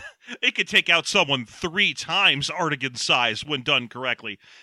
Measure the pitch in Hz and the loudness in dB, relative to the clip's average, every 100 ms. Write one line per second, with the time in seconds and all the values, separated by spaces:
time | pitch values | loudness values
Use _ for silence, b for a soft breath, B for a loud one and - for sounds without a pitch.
0 | - - - 247 - - 190 196 175 170 | -18 -20 -16 -2 -2 0 2 2 4 2
1 | - 202 151 139 113 - 180 180 196 135 | 2 2 2 0 -4 -6 -6 0 0 0
2 | - 180 190 139 139 165 165 143 131 123 | -4 2 2 2 -2 0 0 0 -4 -4
3 | - 143 120 107 147 143 123 135 120 123 | 0 2 2 0 -4 -4 0 0 0 -8
4 | 127 117 113 98 b b | -4 -4 -6 -14 b b